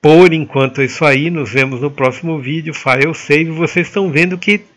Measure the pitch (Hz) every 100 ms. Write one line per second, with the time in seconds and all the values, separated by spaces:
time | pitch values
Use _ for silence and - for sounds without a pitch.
0 | 151 160 185 160 147 139 135 131 131 -
1 | 156 135 156 170 120 127 135 127 143 143
2 | 131 127 170 160 127 156 160 143 139 131
3 | 147 156 - 147 165 160 165 180 170 208
4 | 190 143 180 180 190 208 -